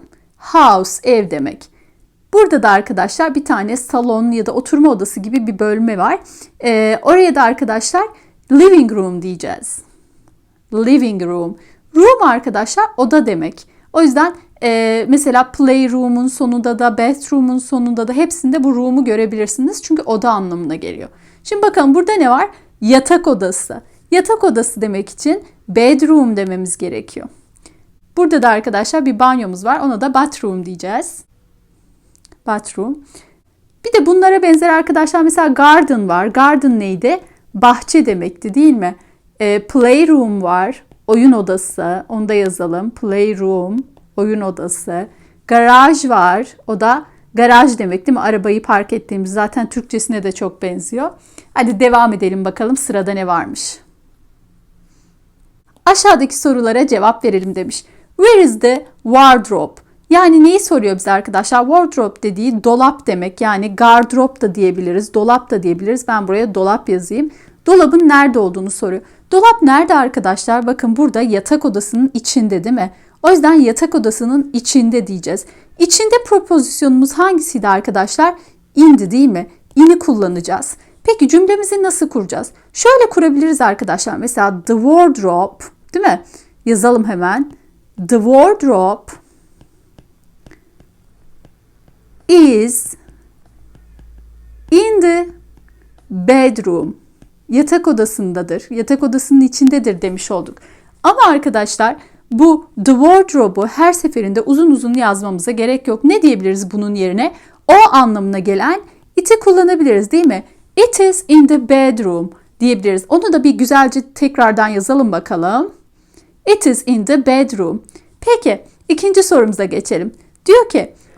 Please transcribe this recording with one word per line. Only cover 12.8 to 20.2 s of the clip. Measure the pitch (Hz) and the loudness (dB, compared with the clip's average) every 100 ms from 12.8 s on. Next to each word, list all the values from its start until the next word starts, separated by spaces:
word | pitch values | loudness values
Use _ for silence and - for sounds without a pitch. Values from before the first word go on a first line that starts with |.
| 427 330 | -4 -2
oda | 247 311 226 | 0 0 0
demek. | 170 160 - - _ _ | -4 -8 -12 -20 _ _
O | 320 | 0
yüzden, | 311 254 349 349 _ _ | 0 2 -2 -4 _ _
e, | 240 226 226 226 220 | -4 -2 -2 -2 0
mesela | 294 285 247 254 | 0 2 0 0
playroom'un | - 269 269 254 254 247 240 254 | 0 2 2 0 -2 -2 -2 -2
sonunda | - 247 240 240 226 | -4 -4 -2 -4 -2
da | 240 214 | -2 0
bathroom'un | 233 277 - 277 254 254 | -2 -2 -4 -2 0 -2
sonunda | - 262 240 226 226 | -4 -4 -2 -4 -4
da | |
hepsinde | 254 339 - 254 277 | -2 -2 -2 -2 0
bu | 269 247 | 0 0
room'u | 254 262 240 | -2 -2 0
görebilirsiniz. | 214 220 214 214 - 269 427 | -2 -2 -4 -6 -4 -4 -6
Çünkü | - 311 | -6 -4
oda | 285 214 | -4 -2